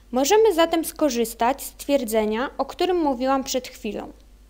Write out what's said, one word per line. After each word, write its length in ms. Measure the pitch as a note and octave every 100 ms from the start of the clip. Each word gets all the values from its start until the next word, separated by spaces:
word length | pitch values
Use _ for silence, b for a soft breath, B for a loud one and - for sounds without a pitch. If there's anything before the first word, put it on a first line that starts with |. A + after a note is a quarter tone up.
| B
Możemy 420 | B3 C#4 G#4+ A4
zatem 300 | E4 E4 E4+
skorzystać 800 | D#4 - D4+ A#3 A3+ - A#3 A3+
z 100 | -
twierdzenia, 760 | - - C#4 A3+ A3 G#3+ A3 C4+ -
o 60 |
którym 320 | C#4 - F4+ F4+
mówiłam 480 | D4 A#3+ C4 C4+
przed 240 | C4 B3+ B3+
chwilą. 440 | - G#3+ G3+ - - - - -